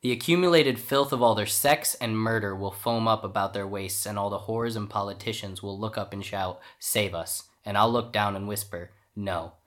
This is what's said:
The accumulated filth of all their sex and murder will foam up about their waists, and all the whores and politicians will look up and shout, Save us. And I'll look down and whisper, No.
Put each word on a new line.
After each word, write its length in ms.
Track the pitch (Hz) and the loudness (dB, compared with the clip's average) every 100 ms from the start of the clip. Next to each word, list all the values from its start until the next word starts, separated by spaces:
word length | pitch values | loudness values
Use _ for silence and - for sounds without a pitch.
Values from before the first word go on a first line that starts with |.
The 100 | 123 | 0
accumulated 640 | 120 - 170 180 170 143 113 | -2 2 4 8 6 6 2
filth 340 | - 139 139 | 2 2 2
of 80 | 131 | 4
all 120 | 120 | 4
their 100 | 107 | 4
sex 500 | 101 - 143 151 - - | 2 2 4 4 2 -2
and 220 | 117 110 | -2 0
murder 380 | 110 113 101 95 | 0 0 -2 -4
will 140 | 98 | -6
foam 360 | - - 117 113 | -4 -2 2 2
up 160 | 110 | 2
about 300 | 104 101 98 | 0 -2 -2
their 140 | 101 98 | -2 -4
waists, 400 | 101 95 - - | -6 -4 -4 -4
and 120 | 101 | -2
all 120 | 101 | -2
the 80 | 101 | -4
whores 360 | - 113 117 | -4 -2 -2
and 140 | 113 104 | -4 -4
politicians 760 | 107 101 98 - 107 101 92 | -4 -4 -6 -6 -6 -8 -10
will 160 | 98 98 | -10 -6
look 200 | 107 107 | -6 -6
up 160 | 98 | -8
and 100 | 98 | -8
shout, 340 | 95 101 92 - - - | -8 -4 -4 -6 -16 -12
Save 360 | - 113 101 | -2 0 0
us. 360 | 82 82 - - _ - | -2 -6 -8 -10 _ -2
And 100 | 101 | 2
I'll 160 | 113 | 4
look 180 | 120 117 | 2 0
down 240 | 107 104 | 0 0
and 140 | 98 101 | -2 -6
whisper, 440 | 101 - 87 87 _ _ | -6 -8 -10 -12 _ _
No. 380 | - 101 87 85 - | -8 -4 -4 -6 -16